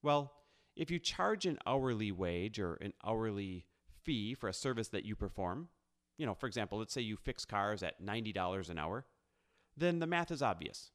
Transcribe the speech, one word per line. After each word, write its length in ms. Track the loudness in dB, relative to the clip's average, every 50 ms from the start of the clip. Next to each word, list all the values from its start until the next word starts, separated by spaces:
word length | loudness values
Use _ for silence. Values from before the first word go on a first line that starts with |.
| 6
Well, 300 | 6 6 6 4 2 -8 -18 _ _ _ _ _ _ _
if 160 | -6 -2 0
you 80 | 0 0
charge 460 | 0 -2 0 2 2 2 2 2 2
an 120 | 0 0 0 0
hourly 460 | 2 2 4 4 2 2 2 2 0
wage 480 | 2 2 2 2 2 2 0 0 0 0
or 160 | -2 -2 -2
an 180 | -2 -4 -6 -6 _ -2
hourly 640 | 0 0 2 2 0 0 -2 -2 -4 -4 -8 -10 _ _ _ _ -20 -20 -12 _
fee 300 | 0 0 0 0 -2 -4
for 140 | -2 -2 -2
a 60 | -2
service 360 | 0 0 0 0 0 -2 -2
that 160 | -2 -4 -2
you 100 | -2 -4
perform, 540 | -4 -4 -4 -2 -2 -2 -2 -2 -2 -6 -8 _ _ _ _ _ _ _ _ _ -4
you 80 | -2
know, 100 | -2 -2
for 120 | -2 -2 -4
example, 300 | -2 -2 -2 0 0 -2
let's 160 | -2 -2 -2
say 80 | -2
you 160 | -2 -2 -2 -4
fix 280 | -4 -6 -4 -4 -6
cars 360 | -2 0 2 2 2 2 0 -2
at 160 | -4 -4 -4
ninety 320 | -6 -4 -2 -2 -2 -2
dollars 380 | 0 0 2 2 0 0 -2 -4
an 80 | -4 -2
hour, 280 | -2 -2 -2 -4 -6 _ _ _ _ _ _ _ _ _ _ _ _ _ _
then 240 | 2 2 4 4 4
the 80 | 2 2
math 240 | 2 2 2 0
is 100 | 0 2
obvious. 500 | 2 2 2 2 -2 -8 -8 -10 -14 -16 _